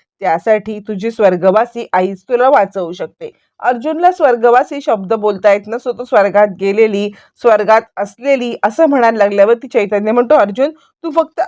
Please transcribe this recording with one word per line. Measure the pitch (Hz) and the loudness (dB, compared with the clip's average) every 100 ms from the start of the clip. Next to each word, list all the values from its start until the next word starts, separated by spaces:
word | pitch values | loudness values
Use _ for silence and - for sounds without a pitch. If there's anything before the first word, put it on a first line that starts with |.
| _ - | _ -8
त्यासाठी | 190 165 226 214 214 214 | -4 -2 0 -2 -2 -10
तुझी | 208 208 226 | -10 -8 -6
स्वर्गवासी | 226 202 180 185 202 233 233 240 | 0 0 2 2 2 0 -6 -4
आईच | 185 185 190 | -2 -2 -6
तुला | - 247 254 | -4 0 2
वाचवू | 277 196 196 170 | 2 2 -4 -8
शकते." | 180 160 - 160 - _ - | -8 -12 -14 -18 -18 _ -8
अर्जुनला | 233 247 285 320 349 | -4 -4 -4 0 0
स्वर्गवासी | 359 294 240 233 240 - 285 | 2 0 2 4 4 2 -4
शब्द | 294 214 185 | -4 -4 -2
बोलता | 220 214 202 208 | -2 -2 0 2
येत | 202 208 | 0 -2
नसतो, | 240 254 | -10 -8
तो | 220 | -8
स्वर्गात | 247 233 196 196 208 180 | -2 0 2 2 0 0
गेलेली, | 196 202 220 202 208 208 _ _ | -2 0 0 0 -6 -10 _ _
स्वर्गात | 240 214 208 220 - - | 2 2 4 2 0 -8
असलेली | 202 - 262 269 240 - | -10 -6 -2 -2 -2 -4
असं | 214 220 320 | -4 0 0
म्हणायला | 277 233 226 | 2 2 2
लागल्यावरती | 202 202 202 233 254 | 0 2 2 0 -2
चैतन्य | 233 196 208 214 | -2 -2 -2 0
म्हणतो, | 240 240 302 | 0 2 2
"अर्जुन, | 202 208 285 | 2 -2 -4
तू | 311 _ _ 330 | -6 _ _ -6
फक्त | 294 311 - | -4 -4 -4